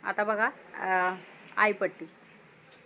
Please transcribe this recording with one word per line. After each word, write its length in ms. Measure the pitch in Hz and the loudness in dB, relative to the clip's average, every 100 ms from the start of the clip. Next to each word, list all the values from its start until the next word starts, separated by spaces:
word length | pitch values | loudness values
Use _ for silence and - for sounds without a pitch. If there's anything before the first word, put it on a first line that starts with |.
आता 200 | 196 196 | -2 0
बघा, 260 | 208 208 233 - - | 0 2 0 -2 -18
अ, 400 | - 190 185 180 185 - - - - | -8 0 2 2 -2 -12 -20 -6 2
आयपट्टी, 480 | 214 202 185 - 165 - - - - - - - | 2 2 -2 -4 -16 -18 -20 -20 -20 -20 -20 -20